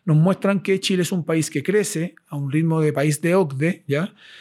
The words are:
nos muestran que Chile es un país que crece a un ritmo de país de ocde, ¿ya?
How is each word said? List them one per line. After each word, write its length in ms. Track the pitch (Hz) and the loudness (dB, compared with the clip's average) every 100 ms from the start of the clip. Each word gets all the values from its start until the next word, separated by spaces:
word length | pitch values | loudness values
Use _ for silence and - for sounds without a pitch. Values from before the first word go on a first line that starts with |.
nos 140 | - 151 | 2 4
muestran 440 | 175 190 196 196 | 4 2 0 0
que 160 | 170 190 | 0 -2
Chile 220 | - 185 | 0 0
es 100 | 170 | 0
un 100 | 185 | -2
país 260 | 151 165 156 | -2 -2 -2
que 140 | 143 | -2
crece 520 | - 208 208 160 175 - _ | 0 0 0 -4 -6 -10 _
a 80 | 147 | -8
un 160 | 139 | -2
ritmo 300 | 156 165 160 | 0 0 2
de 100 | 151 | 0
país 300 | 143 151 147 | 2 0 0
de 140 | 165 185 | 0 2
ocde, 500 | 165 135 160 208 - | 0 -2 -2 -4 -4
¿ya? 260 | 139 196 - - - | -2 -2 -8 -20 -20